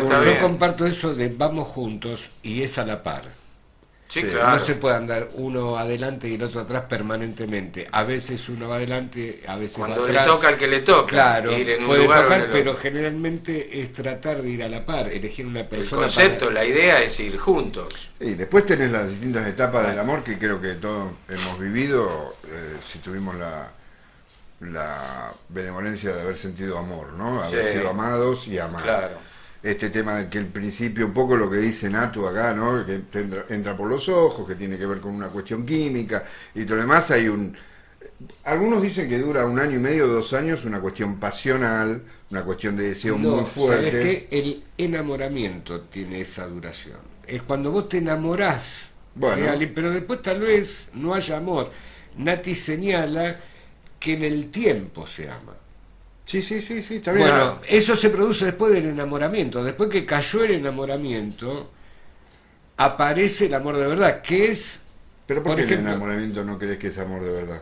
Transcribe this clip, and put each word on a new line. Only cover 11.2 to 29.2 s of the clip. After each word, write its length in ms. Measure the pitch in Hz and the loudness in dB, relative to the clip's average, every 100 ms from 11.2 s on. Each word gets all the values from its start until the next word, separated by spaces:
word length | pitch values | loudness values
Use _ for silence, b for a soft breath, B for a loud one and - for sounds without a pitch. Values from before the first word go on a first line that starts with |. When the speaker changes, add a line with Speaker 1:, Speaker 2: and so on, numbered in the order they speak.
| 127 113 117 120 | 8 6 2 2
Speaker 1:
ir 100 | 120 | 2
en 80 | 117 | 2
un 60 | 123 | 4
Speaker 2:
puede 160 | 143 | 6
Speaker 1:
lugar 160 | 143 151 | 8 8
o 40 | 135 | 8
Speaker 2:
tocar, 120 | 127 | 6
Speaker 1:
en 60 | |
el 60 | 117 | 4
otro. 80 | 143 | 2
Speaker 2:
pero 140 | 131 127 | 2 0
generalmente 1040 | 139 143 156 156 165 165 165 156 - 135 | -2 -2 -2 -2 -4 -4 -4 -6 -6 -8
es 100 | 123 | -8
tratar 520 | - 135 131 156 143 | -6 -8 -6 -4 -4
de 60 | 127 | -4
ir 100 | 117 | -4
a 80 | 113 | -6
la 160 | 113 165 | -6 -4
par, 260 | 151 98 | -4 -4
elegir 360 | 95 104 - 127 | -4 -6 -8 -8
una 140 | 120 | -8
Speaker 1:
El 60 | 110 | -6
Speaker 2:
persona 360 | 107 101 135 | -6 -2 0
Speaker 1:
concepto, 420 | 127 165 190 - 120 | 2 6 6 4 0
Speaker 2:
para 140 | 110 | 2
Speaker 1:
la 40 | 117 | 2
idea 360 | 139 180 143 | 4 6 6
es 180 | 113 - | 4 0
ir 160 | 107 95 | -4 0
juntos. 720 | 196 165 104 95 85 - - - | 2 2 0 -6 -10 -12 -16 -8
Speaker 3:
Y 160 | 117 90 | -6 -4
después 320 | 95 202 196 | 4 4 6
tenés 240 | 151 127 | 4 2
las 180 | 113 101 | 0 -2
distintas 380 | 98 127 113 104 | -4 -4 -2 -2
etapas 400 | 98 123 120 104 | 0 2 2 2
del 100 | 101 | 0
Speaker 2:
Ah. 40 | |
Speaker 3:
amor 220 | 117 151 | 0 -2
que 140 | 120 98 | -4 -2
creo 240 | 107 95 | -2 -2
que 120 | 95 87 | -4 -6
todos 360 | 104 104 95 87 - | -6 -6 -6 -10 -12
hemos 320 | 92 92 90 | -8 -6 -6
vivido, 760 | 98 117 143 127 98 78 71 - - | -4 -2 0 2 0 -4 -8 -14 -14
eh, 300 | 82 78 76 - | -12 -12 -12 -14
si 140 | 85 | -14
tuvimos 340 | 92 95 98 90 | -10 -8 -8 -8
la, 360 | 85 78 65 - b b b b b b - - | -8 -10 -12 -18 b b b b b b -20 -16
la 720 | 87 82 76 71 65 64 57 - - | -10 -8 -6 -6 -8 -10 -12 -14 -12
benevolencia 640 | 90 92 92 104 101 98 | -10 -8 -6 -6 -4 -4
de 80 | 90 | -4
haber 160 | 90 92 | -4 -6
sentido 400 | 95 87 95 85 | -8 -8 -6 -6
amor, 360 | 90 85 69 | -6 -8 -10
¿no? 280 | 82 113 123 | -8 -4 -2
Haber 240 | 85 113 107 | -2 0 0
Speaker 1:
Sí. 60 | 98 | 0
Speaker 3:
sido 100 | 95 | -2
amados 580 | 101 117 120 123 123 110 | -2 0 2 0 0 -4
y 120 | 92 | -6
amar. 240 | 82 85 | -6 -4
Speaker 1:
Claro. 500 | 110 104 92 85 | -2 0 -2 -8